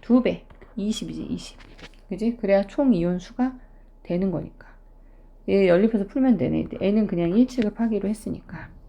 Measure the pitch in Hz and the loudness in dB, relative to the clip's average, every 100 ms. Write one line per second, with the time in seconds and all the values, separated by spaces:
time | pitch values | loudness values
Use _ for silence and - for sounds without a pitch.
0 | - 247 240 175 - - - - 202 220 | 2 2 2 -4 -10 -20 -16 -8 -6 -6
1 | 160 160 69 180 - - - - - - | -8 -10 -8 -8 -10 -20 -20 -20 -20 -20
2 | - 185 220 233 202 196 196 - 277 196 | -14 -4 -4 -4 2 2 2 0 2 4
3 | 175 180 180 - 254 254 - - - - | 2 -2 -6 -4 -4 -4 -20 -20 -20 -20
4 | - 175 190 165 - - - - - - | -6 -2 -2 -4 -8 -16 -20 -20 -20 -20
5 | - - - - - 196 190 175 220 220 | -20 -20 -20 -14 0 2 6 6 4 0
6 | 196 285 262 202 143 156 - - 190 208 | -2 0 2 4 2 -2 -4 -2 0 2
7 | 208 175 170 196 254 254 208 - 226 208 | 0 0 0 2 2 2 -4 -2 -2 -2
8 | 190 214 - - - 165 - - | -4 -6 -8 -10 -12 -16 -16 -20